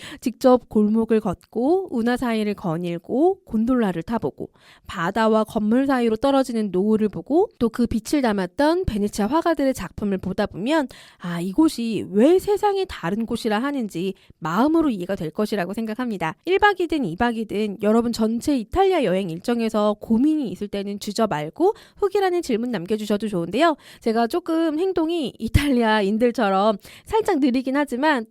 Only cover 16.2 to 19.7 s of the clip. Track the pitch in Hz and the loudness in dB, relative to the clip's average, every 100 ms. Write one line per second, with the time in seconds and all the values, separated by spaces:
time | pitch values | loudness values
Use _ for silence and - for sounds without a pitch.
16.2 | 160 - - 381 415 381 339 320 202 170 | -6 -6 0 4 6 4 -2 -2 -2 0
17.2 | 240 226 214 196 214 185 208 226 240 220 | -2 -2 -4 -4 -4 0 2 2 2 0
18.2 | 220 233 302 277 202 339 392 359 214 185 | 0 0 0 -2 0 2 2 2 2 0
19.2 | 190 160 - 233 226 | -2 -6 -2 -2 0